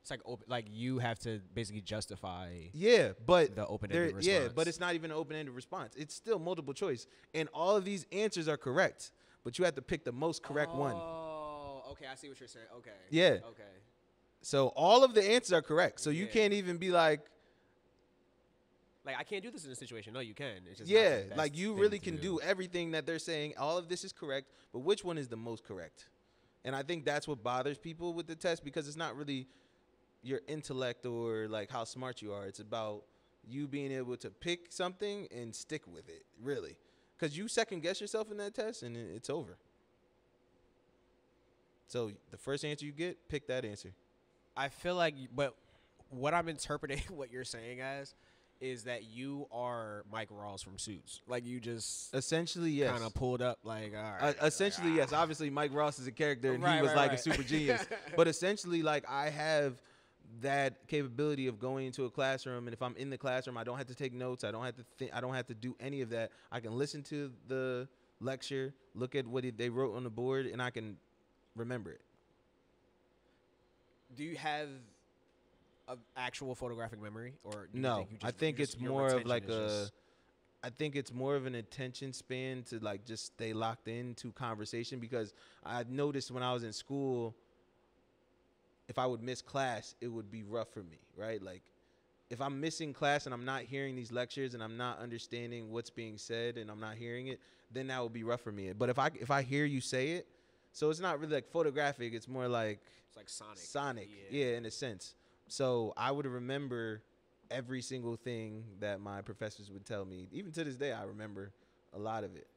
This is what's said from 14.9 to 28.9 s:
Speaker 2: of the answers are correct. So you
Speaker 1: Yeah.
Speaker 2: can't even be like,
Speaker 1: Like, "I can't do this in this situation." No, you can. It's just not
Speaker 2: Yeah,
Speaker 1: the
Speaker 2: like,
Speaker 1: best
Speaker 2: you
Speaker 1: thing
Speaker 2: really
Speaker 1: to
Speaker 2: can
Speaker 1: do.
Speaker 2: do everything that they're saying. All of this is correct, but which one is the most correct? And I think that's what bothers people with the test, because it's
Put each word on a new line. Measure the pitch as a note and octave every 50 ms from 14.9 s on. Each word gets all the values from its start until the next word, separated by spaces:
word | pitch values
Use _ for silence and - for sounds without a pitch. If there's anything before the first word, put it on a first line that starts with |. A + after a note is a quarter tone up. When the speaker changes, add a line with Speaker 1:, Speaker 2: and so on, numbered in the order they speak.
| G#3+ B3 C4+
Speaker 2:
of | C4 A3+
the | A3 G3
answers | G3 A3 B3 A#3+ - F3+
are | E3 D3
correct. | - D#3 D#3+ F3 D3+ - -
So | - D3+
you | D3+ E3 G3
Speaker 1:
Yeah. | A3
Speaker 2:
can't | - A3+ G#3+ G3+ G3+
even | G#3 F#3+ F3+ F3 E3+
be | F3 F#3+
like, | F3 F3 E3 D#3+ D3+ D3+ D3+ - - _ _ _ _ _ _ _ _ _ _ _ _ _ _ _ _ _ _ _ _ _ _ _ _ _ _ _ _ _ _ _ _ _ _
Speaker 1:
Like, | C#3 C3+ B2+
"I | D#3
can't | - G#3 G3 F#3
do | A#3+
this | A3+ F#3+ D#3
in | C#3
this | B2+ A#2
situation." | C3+ A#2 A#2 A2+ G2+ G#2+ G#2+
No, | C3
you | B2+ A2+ G#2
can. | - C#3+ C3 G#2+ F#2 F#2 F2
It's | F#2+ F#2+
just | A#2 E3
not | G3+ A3
Speaker 2:
Yeah, | A3+ F#3 C#3+ A2 F#2+ F#2+
Speaker 1:
the | G#2+
Speaker 2:
like, | D3 D#3 D3+
Speaker 1:
best | D3 D#3+
Speaker 2:
you | F#3 G#3+ G#3+
Speaker 1:
thing | G3
Speaker 2:
really | G3 G#3+ G#3 G3+
Speaker 1:
to | E3+
Speaker 2:
can | F#3+ E3
Speaker 1:
do. | D3+
Speaker 2:
do | D3+ F#3+ F#3 D#3
everything | D3 E3+ G3+ F#3 F#3 F3+ F3+ F3 E3+ E3
that | D#3+ D#3 D3
they're | D3 E3 D#3+
saying. | - - E3 D3+ D3 D3+ C#3+ -
All | C3+ D3 E3 F3+
of | F3 D#3+
this | F3+ F3 -
is | F#3+
correct, | - - - D3 C3+ C#3 C3+ - - - - _ -
but | A#2+
which | B2+ E3 G#3+ G#3+ -
one | F3 E3+ D#3
is | C#3+ B2
the | A#2 A2+
most | A2+ A#2+ A#2 G#2+ -
correct? | - G#2+ F#2 E2 D#2+ _ - - - _ _ _ _ _ _ _ _ _ _ _
And | B2+ C3+
I | C3+
think | C#3 C#3+ F3 E3 C#3+
that's | D3 C#3+ D3 C#3+ -
what | D3 B2 G2+
bothers | B2 B2 B2+ C3 C#3+ D3 C#3
people | - E3 E3 D#3+ E3+ F3 E3+
with | E3+ E3+
the | D#3 E3
test, | D#3+ - F3+ E3 E3 -
because | C#3+ C#3 E3+ D3+
it's | C#3+